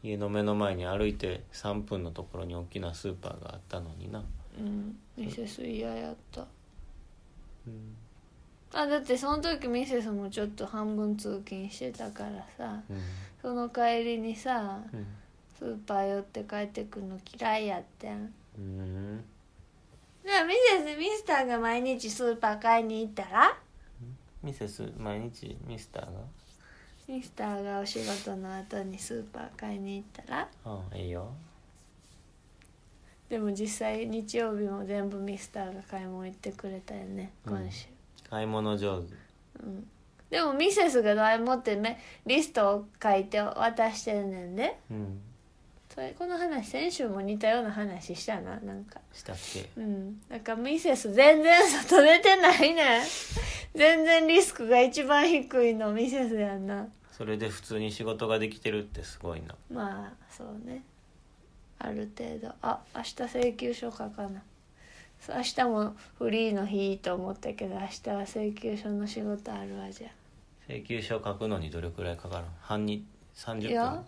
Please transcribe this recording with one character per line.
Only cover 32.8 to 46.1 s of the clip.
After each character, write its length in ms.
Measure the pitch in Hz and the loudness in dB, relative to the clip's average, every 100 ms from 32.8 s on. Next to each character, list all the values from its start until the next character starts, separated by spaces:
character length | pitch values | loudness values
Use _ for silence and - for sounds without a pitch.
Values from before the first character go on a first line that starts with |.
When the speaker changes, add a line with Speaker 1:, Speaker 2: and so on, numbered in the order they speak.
| - - - - - | -20 -20 -20 -20 -8
Speaker 2:
で 100 | 233 | -4
も 140 | 208 | -2
実 260 | 196 214 - | -2 -4 -2
際 280 | 220 214 226 | -4 -2 -4
日 300 | 226 214 233 | -6 -4 -2
曜 200 | 233 208 | -2 -2
日 80 | |
も 200 | 208 196 | -4 -4
全 240 | 196 202 202 | -4 -4 -4
部 100 | 196 | -4
ミ 200 | 196 196 | -6 -8
ス 100 | - | -10
タ 120 | 214 | -10
ー 140 | 190 | -8
が 80 | 196 | -10
買 200 | 196 196 | -12 -10
い 40 | 185 | -10
物 200 | 185 185 | -10 -10
行 80 | |
っ 20 | 196 | -10
て 160 | 208 | -12
く 160 | 196 196 | -10 -10
れ 120 | 190 | -10
た 140 | 185 | -12
よ 100 | 208 190 | -12 -10
ね、 260 | 196 196 - - | -10 -10 -14 -8
Speaker 1:
う 40 | |
ん。 40 | 101 | -6
Speaker 2:
今 140 | 92 | -6
週。 140 | 92 - - - - - | -10 -16 -20 -20 -20 -10
Speaker 1:
買 160 | 110 | -4
い 20 | 110 | 0
物 300 | 110 107 104 | 0 2 2
上 240 | 101 92 | 0 -2
手。 140 | 85 95 - _ _ - | -4 -14 -20 _ _ -16
Speaker 2:
う 40 | - | -12
ん。 200 | 190 220 - - - - | -12 -14 -20 -20 -20 -4
で 120 | - | 0
も 100 | 320 | 2
ミ 180 | 269 359 | 4 4
セ 200 | 403 339 | 6 6
ス 120 | 254 | 6
が 120 | 214 | 4
前 240 | 208 214 226 | 6 6 4
も 180 | 233 254 | 2 0
っ 60 | |
て 140 | 240 208 | 0 0
め-、 220 | 220 240 - - - | 0 -4 -12 -14 2
リ 160 | 269 | 2
ス 100 | 311 | 2
ト 220 | - 202 | 2 2
を 120 | 208 208 - | 2 -2 -4
書 140 | 220 196 | 2 2
い 80 | 202 | 2
て 140 | 214 | -2
渡 520 | 208 - 226 226 226 | -2 0 0 2 0
し 120 | 214 | 0
て 160 | - 208 | -4 -2
ん 100 | 196 | -4
ね 140 | 185 180 | -8 -8
ん 100 | 185 | -4
で。 200 | 294 480 - | -4 -4 -10
Speaker 1:
う 40 | |
ん。 260 | 110 101 98 107 127 - _ - - _ | -8 -8 -10 -14 -20 -20 _ -20 -20 _
Speaker 2:
そ 60 | - | -10
れ、 100 | - | -10